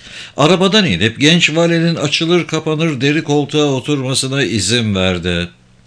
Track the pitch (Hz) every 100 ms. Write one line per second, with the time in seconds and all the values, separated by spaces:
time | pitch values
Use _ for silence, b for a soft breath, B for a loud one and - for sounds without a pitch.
0 | B B B - 151 180 190 214 175 85
1 | 110 110 143 170 165 156 170 165 170 165
2 | 147 - 165 175 151 160 156 156 165 135
3 | 139 151 156 147 143 151 147 131 143 147
4 | 127 131 131 135 110 107 90 120 110 98
5 | 92 87 87 85 87 - _ _